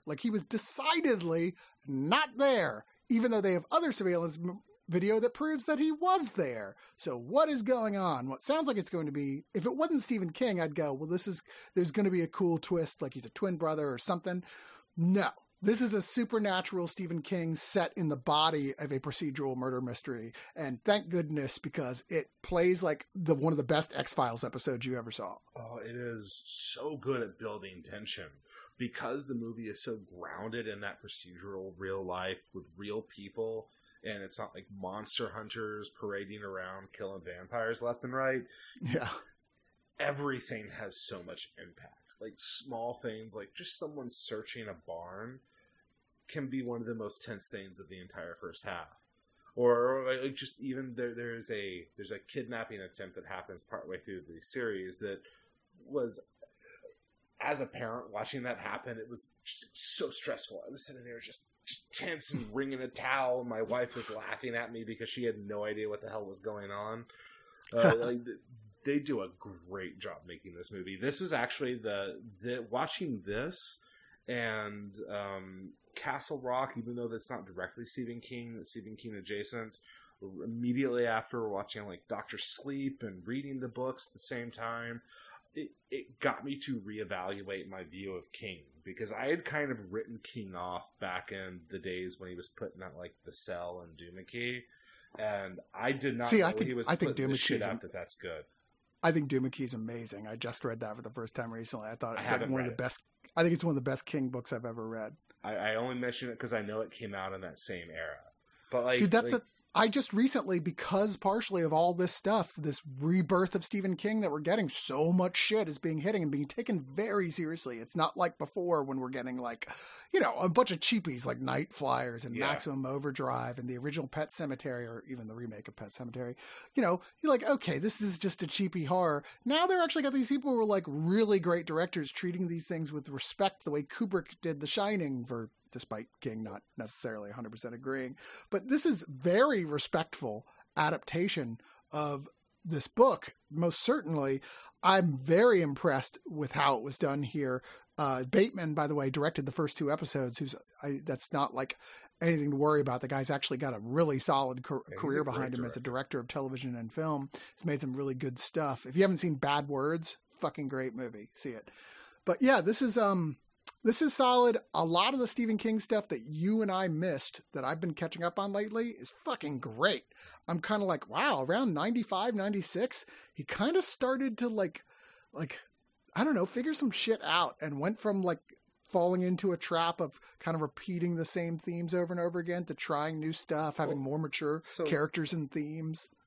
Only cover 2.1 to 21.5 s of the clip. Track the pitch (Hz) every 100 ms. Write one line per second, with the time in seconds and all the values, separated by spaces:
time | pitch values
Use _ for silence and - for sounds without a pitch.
2.1 | 226 277 233 277 240 156 107 - _ -
3.1 | 226 240 220 196 180 - 320 330 - 190
4.1 | 175 165 156 175 202 - _ - 175 196
5.1 | 220 240 - 311 302 269 302 311 302 359
6.1 | 381 254 - 143 113 98 - - - 170
7.1 | 123 123 254 311 269 214 247 220 202 185
8.1 | 135 131 131 - 311 285 214 - 175 151
9.1 | 143 139 139 - 196 196 262 339 302 -
10.1 | 226 180 - 247 185 160 151 151 135 156
11.1 | 180 202 165 - - - 190 170 208 196
12.1 | 180 165 - 180 160 - 175 - - 135
13.1 | 131 113 - 196 165 160 156 147 123 -
14.1 | 175 185 180 - - - - _ - 170
15.1 | 196 170 - - - 202 233 247 208 180
16.1 | - 226 226 208 185 180 185 170 - 180
17.1 | 170 139 185 165 160 - 196 170 - 160
18.1 | 139 120 151 156 156 139 131 147 135 147
19.1 | - 151 135 139 127 127 127 127 117 -
20.1 | 120 113 - - - 143 123 - 208 175
21.1 | 175 151 151 135